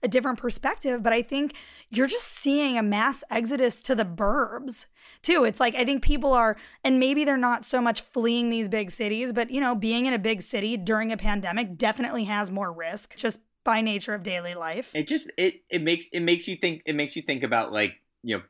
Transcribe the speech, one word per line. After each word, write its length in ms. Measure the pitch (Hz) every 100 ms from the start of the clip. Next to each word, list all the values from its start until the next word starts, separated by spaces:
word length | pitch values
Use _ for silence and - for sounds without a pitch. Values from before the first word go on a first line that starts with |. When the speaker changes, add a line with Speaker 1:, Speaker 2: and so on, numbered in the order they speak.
Speaker 1:
a 40 | 247
different 300 | 247 254 240
perspective. 640 | 247 - 269 453 277 247
But 120 | 220
I 80 | 233
think 320 | 233 269 285 - - - -
you're 160 | 226 269
just 220 | 466 -
seeing 500 | - 285 285 285 240
a 60 |
mass 400 | 214 208 240 277 -
exodus 500 | 233 233 269 247 -
to 120 | - 240
the 100 | 202
burbs, 800 | 170 202 269 226 - 269 233 - _ - -
too. 200 | - 339
It's 160 | 233 -
like, 140 | 247
I 120 | 247 247
think 180 | 277
people 300 | - 285 277
are, 220 | 254 226 208 - -
and 160 | 269 262
maybe 240 | 262 285
they're 120 | 294 269
not 300 | 247 240 240
so 160 | 254
much 200 | 240 220
fleeing 500 | - - 233 240 240
these 180 | 226 214
big 220 | 220 196
cities, 420 | - 214 220 247
but, 160 | 233 233
you 100 | 254
know, 140 | 269
being 320 | 240 220 233 254
in 80 |
a 60 | 247
big 240 | 202 220
city 340 | - 226 208 233
during 340 | 180 220 220
a 60 | 226
pandemic 600 | 214 202 190 190 226 165
definitely 480 | 226 220 302 240 208
has 260 | 208 202
more 200 | 196 190
risk, 440 | 165 165 202 - -
just 240 | 233 214 _ _
by 180 | - 220
nature 320 | 220 202 -
of 80 | 208
daily 320 | 180 180 175
life. 380 | 175 165 175 254
Speaker 2:
It 140 | 156 151
just, 240 | 302 - -
it, 240 | 180 - _
it 120 | 175
makes, 280 | 156 170 170
it 100 | 175
makes 280 | 170 175 170
you 80 | 180
think, 280 | 180 156 -
it 80 |
makes 220 | 147 147 -
you 60 |
think 180 | 156 139
about, 300 | 123 117 110
like, 240 | 107 104 - _ _
you 160 | 117 104
know 60 | -